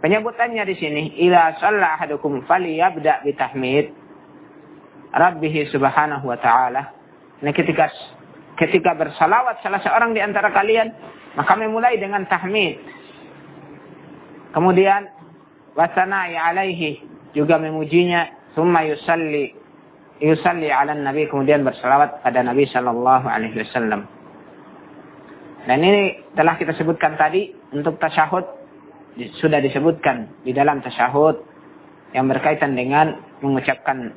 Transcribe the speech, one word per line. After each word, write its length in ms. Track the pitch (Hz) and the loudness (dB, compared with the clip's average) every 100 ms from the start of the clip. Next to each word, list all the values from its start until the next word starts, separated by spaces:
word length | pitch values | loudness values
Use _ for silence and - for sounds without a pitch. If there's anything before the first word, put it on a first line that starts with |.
Penyebutannya 640 | 160 214 220 226 240 226 | 2 0 -2 -4 -4 -2
di 120 | 196 185 | -6 -6
sini, 260 | 156 151 151 - | -4 -4 -6 0
"Idza 400 | 175 175 165 160 | 4 6 4 2
shalla 400 | 190 208 175 156 | 0 2 0 -2
ahadukum 440 | 156 147 151 139 127 | -6 -4 -4 -6 0
falyabda 760 | 175 180 160 180 160 151 151 | 0 0 0 0 0 0 0
bi 80 | 143 139 | -2 -4
tahmid 560 | 131 135 127 139 - - - - - - - - - - - - - | -6 -4 0 0 -2 -8 -20 -20 -20 -20 -20 -20 -20 -20 -20 -20 -6
rabbih 560 | - 175 165 156 156 143 | 2 2 2 -4 -2 -2
subhanahu 560 | 143 135 143 151 139 | 0 2 2 0 -2
wa 160 | 131 120 | -6 -2
ta'ala." 560 | 123 120 127 127 143 - - - - - | 2 4 2 -2 -8 -18 -20 -20 -20 -6
Ini 80 | 143 | -4
ketika, 400 | 147 160 156 156 - - - - - - - | 0 0 2 0 -2 -20 -20 -20 -20 -18 -2
ketika 400 | 160 185 170 156 | 0 2 2 0
bersalawat 640 | 151 - 165 220 254 220 | -4 0 2 2 0 -4
salah 200 | 196 190 | -6 -4
seorang 320 | 208 214 233 220 | 0 2 2 0
di 40 | |
antara 240 | 202 202 202 | -2 0 2
kalian, 400 | 196 208 226 220 - - - - 139 | 2 2 2 0 -4 -20 -20 -12 -6
maka 200 | 147 196 | 0 0
memulai 400 | 220 220 240 226 | 0 0 0 0
dengan 240 | 196 202 | -4 -4
tahmid. 520 | 190 180 185 214 180 - - - - - - - - - - - - - - - - - - | -2 -4 -2 -2 -2 -4 -16 -20 -20 -20 -20 -20 -20 -20 -20 -20 -20 -20 -20 -20 -20 -20 -6
Kemudian, 560 | 156 180 180 196 196 202 - - - - _ - | 0 4 4 4 2 -2 -20 -20 -20 -20 _ -14
"Wa 160 | - 170 | -2 0
sana'i 440 | 185 185 196 180 165 | 2 -2 -2 -4 -4
alaihi," 640 | 165 175 196 175 156 147 - - - | -2 -2 -4 -4 -6 -6 -16 -20 -8
juga 240 | 147 147 165 | -2 2 2
memujinya, 720 | 156 156 151 165 175 175 165 - - | 0 -4 2 2 4 0 -2 -8 -10
"Tsumma 320 | - 175 175 | -2 2 2
yusalli, 720 | 160 147 - 165 160 147 131 - - - - - - - | 0 -4 -2 -2 0 -4 -4 -8 -20 -20 -20 -20 -20 -2
yusalli 480 | 151 156 180 175 151 | 2 2 2 -2 -2
ala 240 | 135 143 | 0 0
Nabi," 400 | 151 139 143 151 | -2 -4 -2 -2
kemudian 320 | 143 135 147 | 0 2 2
bersalawat 560 | 135 - 123 139 147 - | 2 -2 2 4 4 0
pada 240 | 127 123 | -2 0
Nabi 240 | 123 127 139 | 0 2 2
sallallahu 560 | 131 123 117 123 131 | 0 -2 0 4 4
alaihi 320 | 127 113 110 110 | 2 -4 -4 -6
wasallam. 400 | 113 127 113 104 104 - - - - - - - - - - - - - - - | -6 -4 -2 -4 -6 -20 -20 -20 -20 -20 -20 -20 -20 -20 -20 -20 -20 -20 -20 -14
Dan 160 | - 131 | -2 2
ini 400 | 175 202 196 - - - | 4 4 2 -4 -10 0
telah 240 | 160 160 | 2 2
kita 160 | 160 156 | -4 -2
sebutkan 400 | 160 165 160 151 | -2 0 -2 0
tadi 400 | 156 185 202 - - | 0 0 -4 -12 -10
untuk 240 | 143 151 156 | -4 -4 -2
tasyahud, 480 | 160 - 156 185 180 - - - - - - - | -4 0 0 0 -4 -14 -20 -20 -20 -20 -20 -14
di-, 160 | 120 - | -14 -2
sudah 240 | 156 151 | 0 2
disebutkan 800 | 135 135 156 160 143 123 107 - | 0 0 0 0 -2 -2 -8 -10
di 80 | 127 | -6
dalam 320 | 127 143 143 | 0 0 0
tasyahud 560 | 127 - 123 139 156 156 - - - - - - - | -6 -2 0 4 2 2 -8 -20 -20 -20 -20 -20 -8
yang 160 | 127 131 | -2 0
berkaitan 480 | 131 151 151 143 127 | 0 0 0 -2 -2
dengan 400 | 127 143 156 - - - | 0 2 2 -2 -14 -8
mengucapkan 720 | 139 135 131 131 - 131 117 | -2 0 0 -4 -4 -6 -8